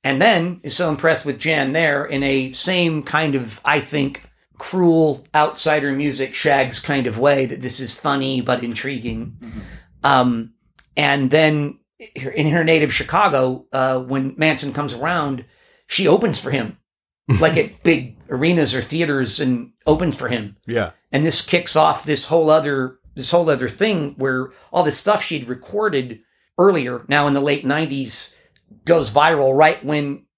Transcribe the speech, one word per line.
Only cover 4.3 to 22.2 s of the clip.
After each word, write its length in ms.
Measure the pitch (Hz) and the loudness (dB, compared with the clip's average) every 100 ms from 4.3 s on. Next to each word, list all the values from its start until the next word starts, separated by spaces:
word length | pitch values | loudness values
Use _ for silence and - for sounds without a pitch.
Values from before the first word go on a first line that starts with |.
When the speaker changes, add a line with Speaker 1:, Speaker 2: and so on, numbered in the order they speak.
| _ _ - | _ _ -16
Speaker 1:
cruel 680 | - 185 175 165 156 127 _ | -6 2 4 4 2 0 _
outsider 560 | 156 151 - 160 151 143 | 0 2 0 0 2 0
music 420 | 139 147 123 131 | -2 -2 -2 -6
shags 460 | - 151 139 127 - | -2 2 2 0 -4
kind 300 | - 139 120 | -2 -2 -2
of 100 | 110 | 2
way 280 | 143 139 131 | 2 2 0
that 140 | - | -4
this 200 | 135 - | -6 -4
is 180 | 123 - | -4 -4
funny 420 | 151 139 135 127 | -2 -2 -2 -2
but 220 | 123 120 | -2 -2
intriguing. 720 | 120 113 135 131 117 110 127 - | -4 -6 -8 -8 -8 -8 -10 -14
Speaker 2:
Mm-hmm. 200 | 117 110 98 - _ _ | -16 -16 -16 -20 _ _
Speaker 1:
Um, 500 | 139 135 123 117 113 _ _ _ _ - | 2 4 2 0 -6 _ _ _ _ -2
and 320 | 143 143 131 | 0 0 2
then 480 | 151 156 151 143 - _ _ 226 - | 4 4 2 -4 -10 _ _ -20 -12
her, 80 | 131 | -8
in 200 | - 151 | -2 0
her 120 | 170 | 2
native 300 | 160 160 147 | 2 2 2
Chicago, 720 | - - 170 202 143 131 131 _ | -2 -2 0 2 2 0 -2 _
uh, 260 | 131 131 131 | -2 0 -2
when 360 | 127 135 135 131 | -2 -4 -4 0
Manson 360 | 156 139 143 | 0 0 -4
comes 220 | 139 143 | -6 -6
around, 500 | 117 156 175 143 131 - _ _ _ _ | -6 -4 -2 -4 -6 -10 _ _ _ _
she 180 | - 175 | 0 4
opens 320 | 180 220 - | 4 4 -2
for 140 | - | -2
him, 260 | 131 113 - _ _ _ | -4 -4 -10 _ _ _
Speaker 3:
<laughs> 340 | _ - 104 | _ 0 2
Speaker 1:
like, 160 | 160 165 | 4 2
at 260 | 196 - | -2 -2
big 340 | 175 160 127 - - | 0 0 -2 -18 -10
arenas 460 | 127 160 175 143 131 | -2 2 2 0 -2
or 60 | |
theaters, 580 | - 156 165 139 120 - | -4 -4 -2 -2 -2 0
and 320 | 135 123 123 _ - | 0 -2 -4 _ 0
opens 280 | 151 175 - | 2 0 -2
for 120 | 123 | -4
him. 280 | 120 101 - - | -6 -8 -16 -6
Speaker 3:
Yeah. 240 | 117 90 _ _ | -4 -4 _ _
Speaker 1:
And 160 | 139 160 | 0 0
this 160 | - | 0
kicks 300 | - 175 175 | 0 -2 0
off 300 | 156 156 - | 2 2 0
this 220 | 156 147 | -2 -4